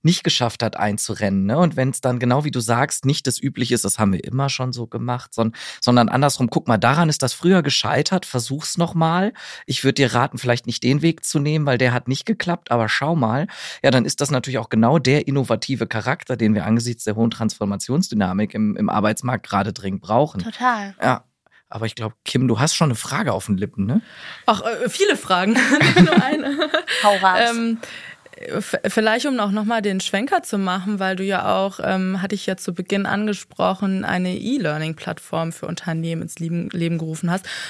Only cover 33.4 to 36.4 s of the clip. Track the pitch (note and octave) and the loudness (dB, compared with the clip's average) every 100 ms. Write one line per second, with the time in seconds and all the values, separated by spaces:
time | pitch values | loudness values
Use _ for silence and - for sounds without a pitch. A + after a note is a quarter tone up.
33.4 | - - F#3 F#3+ G3 F#3+ - F3+ F3+ F3+ | -10 -2 -2 0 -2 -2 -2 -2 -2 -4
34.4 | - C4+ D#3+ D3+ D#3 D#3+ - E3 - E3 | -4 -2 -2 -2 -4 -6 -8 -10 -6 -4
35.4 | E3 - - E3+ - E3 E3 E3 E3 - | -4 -6 -8 -8 -6 -4 -4 -6 -8 -8